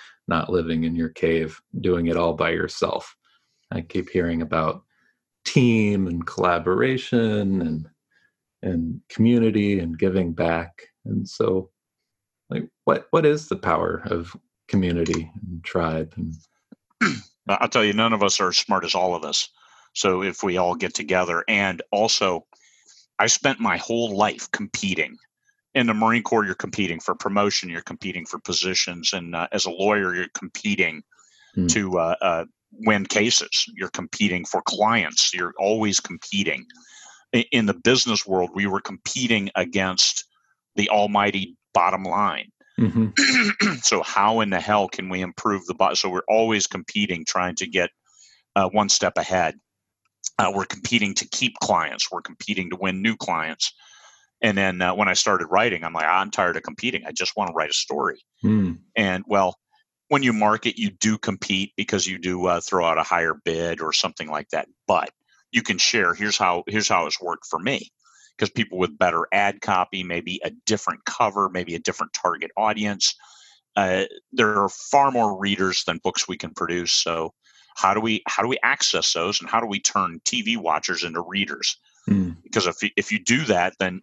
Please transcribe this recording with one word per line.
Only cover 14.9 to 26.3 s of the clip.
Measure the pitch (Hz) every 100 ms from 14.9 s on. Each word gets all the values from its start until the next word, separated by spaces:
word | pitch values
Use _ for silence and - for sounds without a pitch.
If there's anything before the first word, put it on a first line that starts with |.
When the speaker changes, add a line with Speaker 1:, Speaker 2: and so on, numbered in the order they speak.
| 85 82 82 80 - 92
Speaker 1:
and | 85
tribe? | - 92 82 80 80 -
And | 87 80 - _ _
Speaker 2:
<clears throat> | - _ _ 208 123 - _ -
I, | 101
I'll | 120
tell | 123
you, | 107
none | 101 113
of | 110
us | 101 -
are | 95
as | 87
smart | - 98 85
as | 87
all | 92 87
of | 78
us. | - - _ _ _ _
So | - 101 92
if | 95 87
we | 101 90
all | 90 87
get | 90
together, | - 76 92 90 85 -
and | 104 98 90 -
also, | 101 110 - 98 85 - - _ _ - - _ -
I | 196
spent | - 147 135
my | 113 85
whole | - 117 117 98
life | 104 80 -
competing. | - 104 - 98 82 76 - _ _ _ _ _ 135
In | 120
the |
Marine | 107 110 117
Corps, | 107